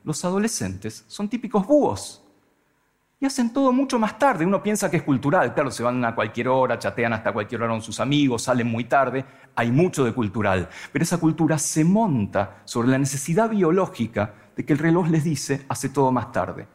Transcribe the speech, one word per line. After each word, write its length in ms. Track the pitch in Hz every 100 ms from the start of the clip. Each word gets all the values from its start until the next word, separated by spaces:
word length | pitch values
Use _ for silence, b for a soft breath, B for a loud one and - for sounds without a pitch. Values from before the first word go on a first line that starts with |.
los 200 | - 151
adolescentes 800 | 180 190 220 - 95 92 113 - -
son 200 | - 208
típicos 380 | 233 214 208 190
búhos. 580 | 294 196 101 - - _ _ _ _ _ _ _ _ _ -
Y 80 | 269
hacen 260 | 269 233
todo 200 | 254 269
mucho 260 | 254 277 247
más 180 | 214 -
tarde. 300 | 285 208 170
Uno 160 | 196
piensa 260 | 202 208 190
que 100 | 165
es 40 |
cultural. 500 | 147 131 139 180 131
Claro, 200 | 113 139
se 100 | -
van 220 | 120 123
a 100 | 117
cualquier 320 | 120 110 117 120
hora, 320 | 131 127 117
chatean 340 | 101 98 117
hasta 200 | 113 107
cualquier 280 | 107 104 117
hora 100 | 117
con 100 | 113
sus 160 | 107 104
amigos, 440 | 113 147 139 117
salen 240 | - 127 117
muy 160 | 113
tarde. 400 | 123 143 127 131 131 B B -
Hay 160 | 117
mucho 320 | 127 180 -
de 100 | 123
cultural. 540 | 117 107 110 101 95 85 B B
Pero 100 | -
esa 160 | 165 170
cultura 400 | 160 156 156 156
se 260 | - 160
monta 760 | 156 202 226 131 101 95 98 -
sobre 220 | - 123 117
la 80 | 131
necesidad 520 | 139 143 - 170 226
biológica 840 | 220 175 185 180 - 110 - 101 B B
de 100 | -
que 80 | -
el 60 | 143
reloj 300 | 165 170 165
les 160 | 160
dice, 420 | 156 147 - 135 -
"Hace 200 | 120 135
todo 240 | 143 131
más 180 | 127 107
tarde". 380 | - 92 87 104